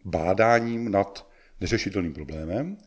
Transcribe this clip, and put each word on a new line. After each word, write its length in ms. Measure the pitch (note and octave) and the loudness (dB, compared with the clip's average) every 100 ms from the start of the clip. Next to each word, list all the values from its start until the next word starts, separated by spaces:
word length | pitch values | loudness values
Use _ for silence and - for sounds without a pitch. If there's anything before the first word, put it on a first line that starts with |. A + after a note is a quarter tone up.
bádáním 840 | F#2+ E2 E2 F#2+ A2+ A#2 A#2 A#2 A#2 | -6 -2 0 4 6 6 2 -4 0
nad 380 | G2 G2 - - _ _ - | 2 0 -4 -20 _ _ -8
neřešitelným 520 | F2+ A2+ - F#2+ E2+ | -2 -2 -2 -2 -4
problémem 640 | C#2+ C#2+ D#2 D#2+ G2 D#3+ G#3 | -6 -10 -8 -6 -6 -6 -10